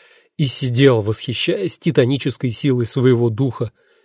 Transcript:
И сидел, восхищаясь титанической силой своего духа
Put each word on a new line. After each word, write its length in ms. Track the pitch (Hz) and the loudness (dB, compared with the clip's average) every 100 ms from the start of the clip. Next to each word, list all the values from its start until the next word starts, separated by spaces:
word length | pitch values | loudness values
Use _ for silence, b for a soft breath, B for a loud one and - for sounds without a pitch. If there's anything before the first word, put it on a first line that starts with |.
| b b b - | b b b -4
И 120 | 135 | -4
сидел, 560 | - 131 120 139 117 | -2 -2 4 6 4
восхищаясь 760 | 101 107 - 110 - 214 190 - | 0 -4 -6 -6 -4 -2 -4 -4
титанической 720 | 175 143 123 139 139 - 127 | 0 2 2 0 -4 -4 -6
силой 380 | 110 143 123 113 | -2 -2 0 -2
своего 420 | 139 127 120 120 | 0 2 4 0
духа 420 | 110 135 - 117 _ _ _ | -2 -4 -4 -8 _ _ _